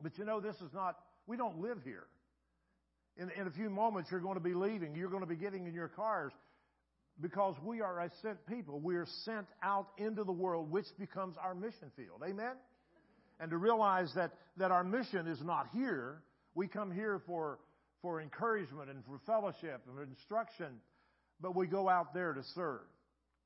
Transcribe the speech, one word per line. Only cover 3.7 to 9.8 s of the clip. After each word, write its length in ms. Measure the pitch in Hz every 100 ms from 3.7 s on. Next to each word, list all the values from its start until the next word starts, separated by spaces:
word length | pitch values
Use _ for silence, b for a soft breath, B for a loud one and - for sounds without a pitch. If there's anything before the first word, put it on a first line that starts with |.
| 196 226 196 160
you're 80 | 180
gonna 200 | 185 185
be 140 | 170
leaving. 420 | 180 196 220 160 156
You're 140 | 180
gonna 160 | 190 175
be 100 | 165
getting 300 | 202 190 175
in 80 |
your 140 | 165 160
cars 460 | - 220 196 139 - b b b b b _ _ -
because 360 | 165 185 196 135
we 180 | 185 233
are 180 | 196 175
a 120 | 175 -
sent 240 | 220 185 -
people. 340 | 240 151 143
We 160 | 165 175
are 120 | 160 -
sent 240 | 208 220 190 -
out 240 | 185 202